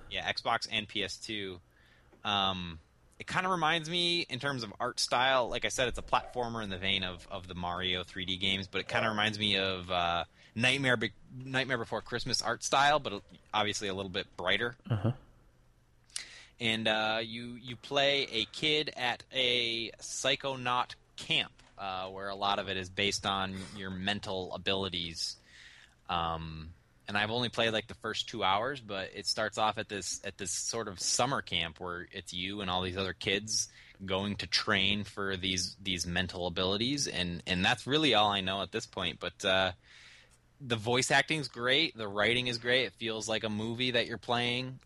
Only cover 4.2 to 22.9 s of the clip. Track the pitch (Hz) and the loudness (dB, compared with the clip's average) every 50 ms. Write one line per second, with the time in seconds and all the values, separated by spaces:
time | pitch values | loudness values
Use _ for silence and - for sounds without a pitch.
4.2 | 156 - 127 123 135 143 139 123 113 101 - - 120 123 113 - - - 135 123 | -2 -4 -4 -4 -2 -2 -2 -2 -4 -6 -4 -4 -4 -2 -2 -2 0 2 4 4
5.2 | 127 135 135 131 117 98 - 120 - 107 - 135 127 117 - 113 - - 131 117 | 6 6 6 4 4 2 0 -2 -2 0 2 2 2 2 0 -2 -2 0 0 0
6.2 | - - - 123 120 117 113 113 107 98 95 90 95 95 98 95 92 92 90 85 | 0 0 -2 -2 -2 -2 -2 -4 -4 -4 -4 -2 0 0 2 2 0 -2 -4 -8
7.2 | - - 98 95 90 90 90 87 87 87 87 90 92 92 90 90 87 - - 95 | -10 -10 -10 -10 -8 -8 -6 -4 -2 -2 -2 0 0 0 0 -2 -2 -4 -8 -8
8.2 | 90 87 95 90 98 98 98 98 95 - - 95 85 - - 120 113 113 107 104 | -6 -4 -4 -2 0 0 0 0 -2 -4 -4 -4 -4 -2 0 0 0 2 2 2
9.2 | 107 110 104 104 107 104 98 95 95 95 95 92 90 90 92 87 87 85 85 87 | 2 2 0 0 0 2 2 2 2 0 -2 -2 -2 0 0 2 2 2 2 0
10.2 | 80 - - - - - - 110 120 127 131 139 135 131 123 110 117 110 - - | -2 -6 -10 -20 -20 -10 -2 0 2 2 2 4 4 4 2 2 2 -2 -4 -8
11.2 | - - 131 127 131 135 131 131 131 120 131 117 117 - 117 110 - - 123 120 | -18 -16 -14 -12 -8 -4 -2 -2 0 0 0 -2 -2 -2 -4 -6 -4 -4 -4 -4
12.2 | - 127 113 - - 113 117 - - - 151 135 139 143 151 147 131 107 101 98 | -2 0 -2 0 0 -2 -2 -2 0 2 4 6 6 6 6 4 2 -2 -6 -6
13.2 | - - - - - - - 107 104 104 98 - 107 98 95 95 98 95 87 98 | -8 -12 -20 -20 -8 -2 0 2 2 2 0 -2 -2 -2 -2 -2 -4 -4 -4 -4
14.2 | 87 - - - 87 92 98 101 120 120 120 - - - 120 98 - 117 127 - | -4 -6 -6 0 2 4 4 4 2 0 -4 -4 -4 -2 0 2 2 2 0 0
15.2 | - - - - - - _ _ _ _ _ _ _ _ _ _ _ - - - | -6 -20 -20 -20 -20 -20 _ _ _ _ _ _ _ _ _ _ _ -10 -10 -10
16.2 | - - - - - - _ - 120 113 113 113 110 110 107 107 110 110 110 113 | -10 -12 -16 -20 -20 -18 _ -2 0 0 2 2 2 2 2 4 2 2 0 0
17.2 | 117 113 113 120 120 120 120 120 123 127 120 - - - 139 139 139 139 139 139 | -2 -4 -6 -8 -8 -10 -12 -12 -10 -10 -10 -10 -6 0 2 4 4 6 4 4
18.2 | 131 - - 110 107 - - - 156 151 151 151 147 - - - 123 120 113 - | 2 0 0 0 0 -2 -2 0 2 2 2 2 0 -2 -4 -2 -2 -2 -2 -2
19.2 | - - - 131 127 123 123 123 117 117 113 117 113 - - - - - - - | -6 -4 0 2 2 4 4 2 2 0 -2 -2 -4 -6 -8 -12 -12 -10 -6 -2
20.2 | - 131 139 - - 139 131 131 123 123 123 123 - - - - _ _ _ - | 0 0 0 0 -2 -4 -4 -2 -2 0 2 0 0 -2 -6 -16 _ _ _ -8
21.2 | - - 160 143 98 - - - - - - - 98 95 95 92 95 95 95 95 | -4 -2 0 0 0 -2 -8 -20 -20 -20 -12 -8 -6 -6 -4 -4 -6 -6 -8 -8
22.2 | 98 101 98 98 101 101 101 101 95 98 95 95 92 92 | -8 -8 -4 0 2 2 2 2 0 0 -2 -4 -4 -2